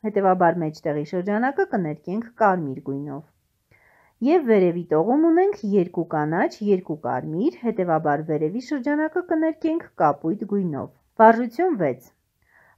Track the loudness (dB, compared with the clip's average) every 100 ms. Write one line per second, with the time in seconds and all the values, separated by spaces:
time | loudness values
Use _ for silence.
0 | -2 0 2 4 2 2 -4 -4 -4 -4
1 | -4 -4 -2 -2 -2 -2 -2 -2 -4 -6
2 | -8 -8 -8 0 2 2 -4 -8 -8 -8
3 | -8 -12 -16 _ _ _ _ _ _ _
4 | _ _ 2 2 4 4 4 0 0 0
5 | 2 2 4 4 2 0 0 0 0 -2
6 | -4 -2 -2 0 -2 -2 0 0 0 -8
7 | -4 -4 -4 -2 -4 -2 -6 -4 0 0
8 | 0 -2 -2 -2 -2 -4 -6 -6 -2 -2
9 | -2 -4 -2 -2 -2 -2 -4 -4 -6 0
10 | 0 0 -4 -6 -4 -2 -2 -6 -10 _
11 | _ 6 6 6 0 -2 -2 0 -2 -2
12 | -10 _ _ _ _ _ _